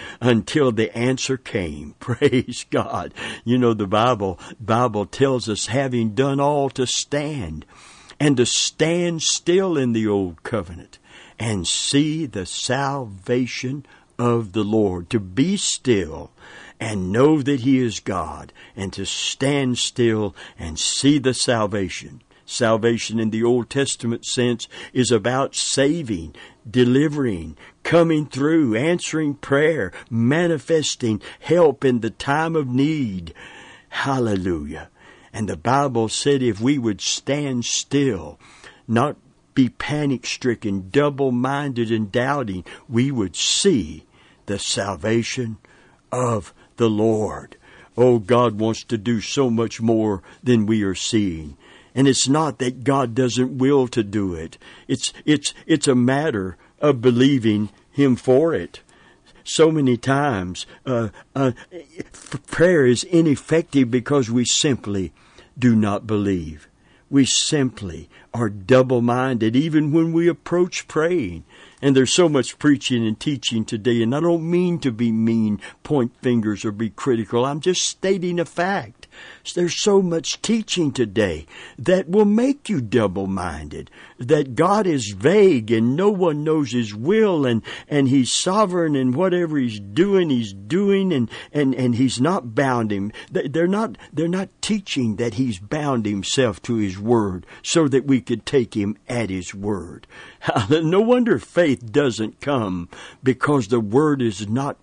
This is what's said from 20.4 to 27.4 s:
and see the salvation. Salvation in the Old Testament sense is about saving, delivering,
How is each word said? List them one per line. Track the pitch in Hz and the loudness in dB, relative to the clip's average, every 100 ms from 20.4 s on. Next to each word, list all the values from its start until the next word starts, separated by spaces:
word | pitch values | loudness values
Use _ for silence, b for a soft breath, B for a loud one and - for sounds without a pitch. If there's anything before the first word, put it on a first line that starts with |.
| B B | B B
and | 82 76 | -12 -6
see | - - 139 147 | -4 0 2 4
the | 127 | 2
salvation. | 123 - 120 104 101 92 - - - _ b | 0 0 0 0 -2 -4 -8 -14 -18 _ b
Salvation | b - 117 113 117 117 - 113 | b -2 2 2 2 0 -2 -2
in | 110 | -2
the | 110 | 0
Old | 117 123 113 | 2 2 0
Testament | 139 135 - 117 117 - | -4 -4 -4 -6 -6 -4
sense | - 123 117 - B B | -2 0 -2 -6 B B
is | 127 117 | 0 2
about | 117 104 127 135 | 2 2 -2 -2
saving, | - - - 139 170 127 92 80 - B B 117 | -4 -4 0 2 0 -4 -6 -8 -16 B B -4
delivering, | 123 120 127 156 147 127 90 | 2 4 4 2 0 -2 -4